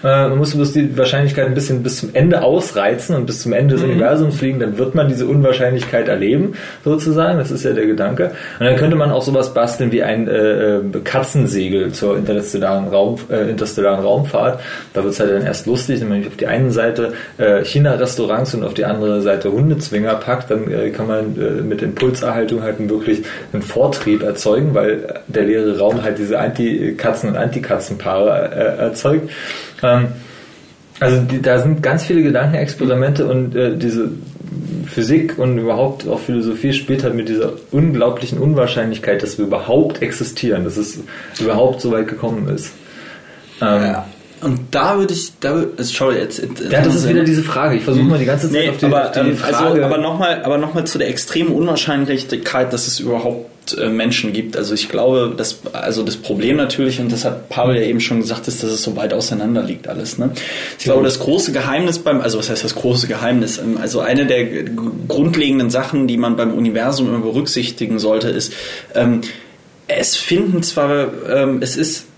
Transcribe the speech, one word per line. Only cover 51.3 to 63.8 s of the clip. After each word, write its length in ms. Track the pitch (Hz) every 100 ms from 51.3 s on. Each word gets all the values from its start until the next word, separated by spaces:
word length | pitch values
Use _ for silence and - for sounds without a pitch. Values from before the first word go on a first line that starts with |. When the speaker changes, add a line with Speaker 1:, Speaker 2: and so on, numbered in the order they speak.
| 160 165
Speaker 2:
Unwahrscheinlichkeit, 1200 | 143 170 151 - 143 139 131 - 117 - 131 127
dass 120 | 123 -
es 140 | -
überhaupt, 760 | 107 120 120 120 - - - -
äh, 80 | 110
Menschen 440 | 110 117 123 113
gibt. 220 | 107 110 -
Also 180 | 104 107
ich 140 | -
glaube, 440 | 107 123 131 120 -
dass, 260 | 110 - -
also 300 | - - 110
das 140 | 107 -
Problem 400 | - 101 113 147
natürlich, 420 | 135 - 131 127
und 120 | 120
das 140 | 117 120
hat 240 | - -
Pavel 280 | - 123 123
ja 60 |
eben 180 | 110 117
schon 180 | - 117
gesagt, 280 | 110 113 -
ist, 140 | 123
dass 80 | 113
es 140 | 107
so 120 | - 101
weit 180 | 104
auseinander 500 | 101 - 107 110 120
liegt 240 | 95 90 -
alles, 320 | 95 - -
ne? 100 | 123 - - - - -
Ich 60 |
glaube, 200 | 127 135 135
das 120 | 127
große 320 | - 339 -
Geheimnis 460 | 131 123 143 175 165
beim, 240 | - 139
also 160 | 120 110
was 120 | 107
heißt 140 | 113
das 120 | - -
große 320 | 123 123 -
Geheimnis? 500 | 107 120 123 110 -
Ähm, 200 | 98 113